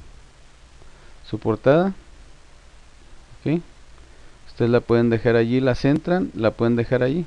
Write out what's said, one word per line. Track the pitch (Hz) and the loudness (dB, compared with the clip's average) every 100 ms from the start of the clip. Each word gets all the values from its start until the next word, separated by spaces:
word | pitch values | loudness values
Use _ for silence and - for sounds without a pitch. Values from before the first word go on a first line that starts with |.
| - - - - - - - - - - - - - | -20 -20 -20 -20 -20 -20 -20 -20 -20 -20 -20 -20 -12
su | 107 | -6
portada. | 110 107 127 156 190 190 - - - - - - - - - - - - - - | -4 0 2 2 2 -4 -14 -20 -20 -20 -20 -20 -20 -20 -20 -20 -20 -20 -20 -10
Ok. | 135 170 - - - - - - - - - | -4 -4 -6 -18 -20 -20 -20 -20 -20 -20 -14
Ustedes | - 120 | -2 0
la | 120 | 2
pueden | - 117 117 | 2 2 2
dejar | 113 120 117 | 2 2 2
allí, | 117 127 | 2 0
la | 131 120 | 0 0
centran, | 139 151 170 180 - | 0 0 0 -2 -4
la | - 110 | -2 -2
pueden | - 117 120 | 0 0 0
dejar | 117 123 | 0 0
allí. | 127 165 | 0 -2